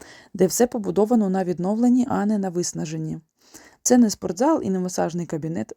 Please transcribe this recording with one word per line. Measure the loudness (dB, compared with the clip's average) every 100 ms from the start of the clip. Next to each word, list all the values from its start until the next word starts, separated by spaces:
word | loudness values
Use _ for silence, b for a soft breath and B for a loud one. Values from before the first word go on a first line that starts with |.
| B B B
де | 0 0
все | 2 0
побудовано | 0 -2 0 2 2 2
на | 0
відновленні, | -2 -2 -2 2 4 4 2
а | 0 0
не | 0
на | -2
виснаженні. | -2 -4 -6 -6 -6 -6 -8 _ _ B B B B
Це | 4 6
не | 6
спортзал | 2 -8 -2 0 2
і | 0
не | -4
масажний | -4 -2 -4 -4 -6
кабінет, | -6 -6 -6 -8